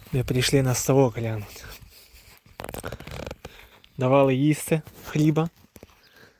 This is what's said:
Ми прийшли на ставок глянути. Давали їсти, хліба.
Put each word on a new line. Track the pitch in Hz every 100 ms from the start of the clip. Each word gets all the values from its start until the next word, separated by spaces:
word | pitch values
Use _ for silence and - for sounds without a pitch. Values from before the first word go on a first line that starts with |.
| -
Ми | 135
прийшли | 117 127 123 139
на | 131 120
ставок | - 135 131 117
глянути. | 113 110 101 - - - - - - - - - _ - - - - - - - - - - - - - - -
Давали | 127 139 135 131
їсти, | 147 147 - 160 - - -
хліба. | 156 151 156 165 - _ - - _ _ _ - _